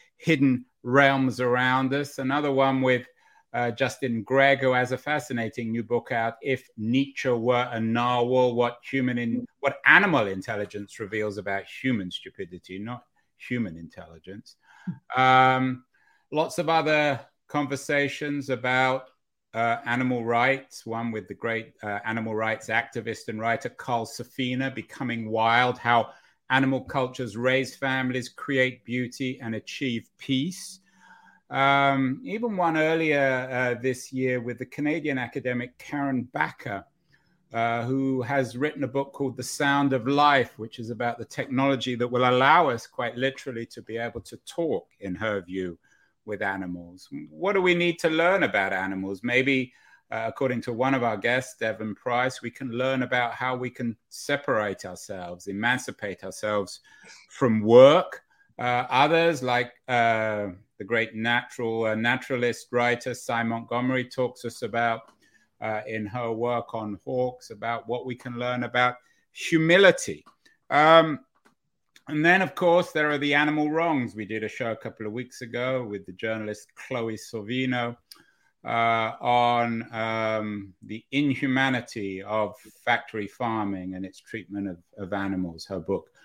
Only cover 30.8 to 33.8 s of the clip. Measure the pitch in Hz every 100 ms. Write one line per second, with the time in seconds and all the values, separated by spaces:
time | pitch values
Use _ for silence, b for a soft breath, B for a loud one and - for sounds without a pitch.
30.8 | b b b b b b - 135 139 139
31.8 | 139 135 131 135 - 220 233 190 170 156
32.8 | 156 165 156 143 135 131 131 127 123 117